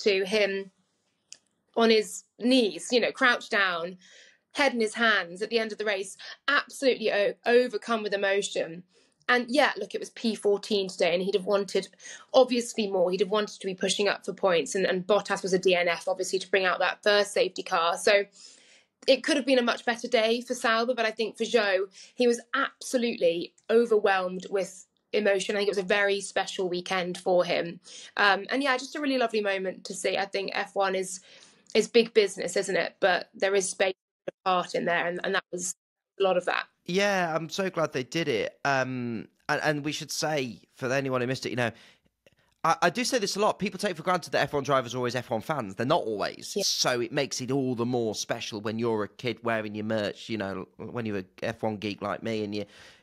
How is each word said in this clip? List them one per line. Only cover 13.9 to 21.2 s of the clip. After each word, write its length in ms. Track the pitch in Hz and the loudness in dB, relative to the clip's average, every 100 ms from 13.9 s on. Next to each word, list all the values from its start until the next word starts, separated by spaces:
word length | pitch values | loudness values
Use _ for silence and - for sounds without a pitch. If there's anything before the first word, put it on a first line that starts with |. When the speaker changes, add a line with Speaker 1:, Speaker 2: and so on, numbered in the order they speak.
| - 202 | 0 0
Speaker 1:
up 160 | - | 0
for 100 | - | -4
points, 420 | 185 196 170 139 196 | -2 2 2 0 -2
and, 100 | 175 | 0
and 220 | 185 180 | 0 2
Bottas 340 | 202 196 190 | 2 2 -4
was 120 | 185 | 0
a 40 | 185 | 0
D 160 | 185 | 2
N 140 | 175 175 | 2 2
F, 200 | 165 - | -2 -2
obviously, 300 | 185 185 185 | -4 -2 -4
to 140 | - | 0
bring 140 | 196 185 | 2 2
out 120 | - | 2
that 240 | 180 - | 0 0
first 320 | 208 208 196 | 2 4 2
safety 300 | 202 180 - | 0 0 -2
car. 340 | - 180 170 180 | -2 0 0 2
So 280 | 226 202 196 - - - _ _ _ _ - | 4 4 2 -10 -20 -20 _ _ _ _ 2
it 160 | 262 | 2
could 140 | - 294 | 4 0
have 80 | 240 | 4
been 140 | 254 | 2
a 40 | |
much 220 | 240 - - | 2 0 -2
better 220 | 233 233 | -4 0
day 340 | 233 220 240 | 2 2 0
for 140 | 240 247 | -4 -2
Sauber, 400 | 233 226 233 233 | 0 0 0 0
but 100 | 220 | -2
I 60 | |
think 260 | 220 | -2